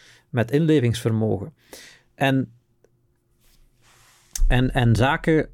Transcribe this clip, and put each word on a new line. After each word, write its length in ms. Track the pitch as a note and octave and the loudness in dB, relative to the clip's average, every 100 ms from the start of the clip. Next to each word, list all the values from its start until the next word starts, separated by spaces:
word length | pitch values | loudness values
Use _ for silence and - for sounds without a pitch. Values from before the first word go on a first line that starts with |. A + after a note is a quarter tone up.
| _ _ _ | _ _ _
met 200 | B2+ A2+ | -6 -2
inlevingsvermogen. 1000 | C#3+ D#3 D#3 A#2 - A#2+ A2 A2 G2 G2 - _ - - - _ | 0 2 2 0 -2 -4 -2 -2 -4 -8 -18 _ -20 -20 -20 _
En, 380 | - C#3 C3+ B2+ _ _ _ _ _ _ _ _ _ _ _ _ _ _ _ _ _ _ - - | -4 -2 -2 -4 _ _ _ _ _ _ _ _ _ _ _ _ _ _ _ _ _ _ 0 2
en, 220 | B2+ B2+ | 2 0
en 220 | C3 A#2 G#2+ | 0 2 2
zaken 520 | C3 D#3+ - D#3 - | 2 0 0 0 0